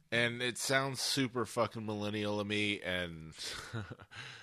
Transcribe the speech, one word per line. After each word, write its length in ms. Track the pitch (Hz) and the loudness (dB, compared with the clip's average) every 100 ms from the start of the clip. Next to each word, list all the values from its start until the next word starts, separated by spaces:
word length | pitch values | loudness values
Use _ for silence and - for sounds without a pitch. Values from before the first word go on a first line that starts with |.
| - | -2
And 300 | 117 120 120 | 2 2 2
it 160 | 123 110 | -2 0
sounds 420 | - 135 135 127 | 4 4 4 0
super 460 | - 139 127 123 107 | 0 2 2 2 0
fucking 400 | 120 107 117 107 | 2 2 0 -4
millennial 540 | 104 104 107 104 104 | -2 0 0 0 0
to 40 | |
me, 380 | 104 104 104 104 | 2 2 4 2
and 520 | 90 90 87 80 80 - - - - | 0 0 -2 -6 -12 -8 -8 -8 -6
<laughs> 140 | 117 101 - - - - - | -6 -6 -12 -14 -14 -14 -14